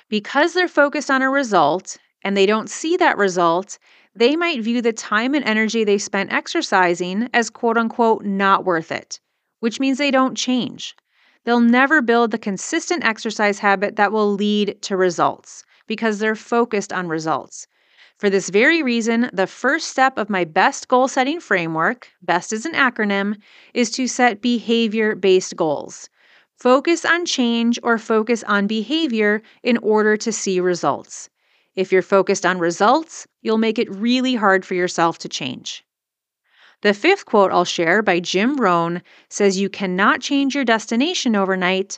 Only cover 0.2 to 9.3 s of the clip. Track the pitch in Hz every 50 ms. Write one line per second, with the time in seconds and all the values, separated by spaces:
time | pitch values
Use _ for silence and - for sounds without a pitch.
0.2 | 202 - - 277 311 349 339 359 359 330 - 311 285 285 277 302 262 - 269 262
1.2 | 262 269 269 277 277 226 202 175 147 143 156 185 - - - - _ _ _ _
2.2 | _ 196 196 196 196 202 214 220 220 226 - - - 320 349 370 349 285 - -
3.2 | 202 196 170 185 175 170 165 180 196 - - - _ _ _ _ _ _ _ 196
4.2 | 233 254 294 330 349 339 320 240 214 226 233 247 226 233 226 226 - - 208 214
5.2 | 233 262 285 294 - 214 214 214 220 214 220 226 220 208 202 196 196 - - 196
6.2 | 196 - - 277 302 - - 339 294 - 220 190 185 175 175 170 180 180 185 208
7.2 | 240 247 - 240 226 226 - - - 233 226 233 226 220 - - 233 226 226 -
8.2 | - 202 196 196 202 196 196 - - 185 175 160 160 - - - - _ - -
9.2 | _ _